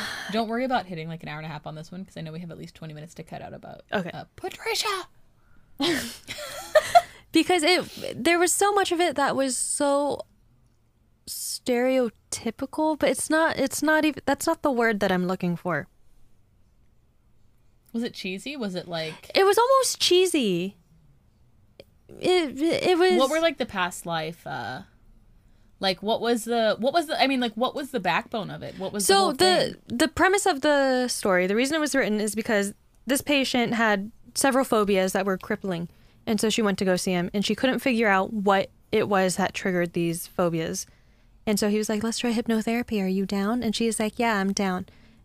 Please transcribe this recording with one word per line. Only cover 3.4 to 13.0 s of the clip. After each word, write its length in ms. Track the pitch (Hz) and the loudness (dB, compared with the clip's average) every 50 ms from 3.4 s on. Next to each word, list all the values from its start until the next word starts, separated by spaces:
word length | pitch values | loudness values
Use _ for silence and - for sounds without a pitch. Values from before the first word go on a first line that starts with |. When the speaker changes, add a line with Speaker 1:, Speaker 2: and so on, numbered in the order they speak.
Speaker 2:
out 120 | - - - | -14 -14 -16
about, 280 | - - - - - - _ | -16 -16 -18 -18 -18 -10 _
Speaker 1:
Okay. 200 | - 208 170 170 | -4 -4 -4 -6
Speaker 2:
uh, 140 | - 151 - - _ - | -8 -12 -14 -16 _ -14
Patricia. 680 | - 370 - - - 440 - - - 440 392 381 349 - _ - - _ _ _ _ _ - - - _ - - | -12 -12 -12 -8 -6 -4 -4 -2 -2 -2 -4 -4 -8 -10 _ -20 -20 _ _ _ _ _ -20 -20 -20 _ -8 -4
<laughs> 320 | 277 349 330 254 240 233 - - - - - - 587 - - - - 339 - 605 - - - 698 - - - - - _ | -2 -2 0 -2 -4 -8 -12 -16 -16 -16 -14 -12 -12 -12 -12 -14 -10 0 2 2 2 6 4 4 4 4 -2 -20 -14 _
Speaker 1:
Because 320 | - 320 311 - 370 349 302 | 2 2 4 4 2 4 4
it, 600 | 330 370 320 - - - - - 50 - - 240 | 4 4 4 2 -2 -8 -10 -10 -10 -8 -2 2
there 160 | 330 339 349 | 2 4 4
was 140 | 349 339 - | 4 2 2
so 180 | - 403 403 | 2 2 4
much 220 | 415 403 381 - 359 | 4 2 2 2 2
of 80 | 320 | 2
it 160 | 349 339 262 - | 2 0 2 0
that 180 | 277 240 - | 0 0 2
was 220 | 254 269 269 240 - | 0 0 0 -2 -2
so 640 | - - - - 294 285 277 277 285 285 269 - - - _ _ _ _ _ _ _ _ _ _ _ _ _ _ _ _ _ _ _ - | -4 -4 -2 0 0 2 2 2 0 0 -2 -4 -8 -14 _ _ _ _ _ _ _ _ _ _ _ _ _ _ _ _ _ _ _ -14
stereotypical, 1700 | - - - - - - - - 247 240 247 262 262 262 247 226 - _ _ _ - - - 233 220 - 269 269 - - 311 311 311 | -12 -10 -8 -8 -8 -6 -2 -2 0 2 2 2 2 2 2 0 -2 _ _ _ -12 -8 -6 -8 -6 -6 -8 -6 -4 -2 0 0 0
but 120 | 277 | 2